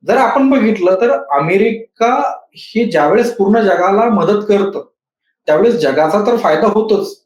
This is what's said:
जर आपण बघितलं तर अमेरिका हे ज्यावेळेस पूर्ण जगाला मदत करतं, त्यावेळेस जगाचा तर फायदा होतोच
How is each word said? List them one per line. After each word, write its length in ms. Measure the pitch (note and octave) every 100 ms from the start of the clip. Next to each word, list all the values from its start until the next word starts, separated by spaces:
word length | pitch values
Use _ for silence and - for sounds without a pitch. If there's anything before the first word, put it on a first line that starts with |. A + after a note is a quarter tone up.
| -
जर 100 | A#3+
आपण 320 | A#3+ B3 C4+
बघितलं 460 | C4+ G#3+ G3+ F3+ F#3+
तर 100 | A#3+
अमेरिका 1300 | C#4 - C#3+ D#3 F#3+ A3+ A3+ - _ A3+ B3+ C4 - _
हे 320 | - - A3 A#3
ज्यावेळेस 500 | E3 D3 G3+ A#3 -
पूर्ण 260 | G3 A3+
जगाला 480 | G#3 F3 F3+ G3+ A#3
मदत 360 | G3+ E3+ G#3 G#3
करतं, 380 | G3+ G3 C3 - _ _ _ _ _ -
त्यावेळेस 300 | D3+ A3+ -
जगाचा 520 | C#3 C3+ D#3 G#3 G#3
तर 80 | A#3+
फायदा 320 | E3+ D#3 A3
होतोच 540 | A3 G#3+ G3+ - -